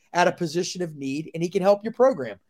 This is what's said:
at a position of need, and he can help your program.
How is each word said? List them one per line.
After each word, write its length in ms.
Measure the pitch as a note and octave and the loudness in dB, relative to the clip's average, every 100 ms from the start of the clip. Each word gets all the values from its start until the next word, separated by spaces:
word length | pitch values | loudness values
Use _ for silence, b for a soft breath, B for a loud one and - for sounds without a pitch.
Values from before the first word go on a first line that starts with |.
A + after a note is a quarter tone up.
| _ | _
at 140 | E3+ F3 | 2 2
a 60 | |
position 500 | F3 E3+ D#3+ E3+ F3+ | 0 -4 -4 -4 -6
of 140 | F3 D3+ | -8 -8
need, 340 | C3+ C#3 D#3 | -6 -6 -6
and 80 | D#3+ | -6
he 80 | F3 | -2
can 120 | F#3+ | 2
help 220 | F#3 G3+ | 4 4
your 80 | G#3+ | 2
program. 480 | A3 C4 G3 A#2 G2 _ | 2 2 2 -6 -10 _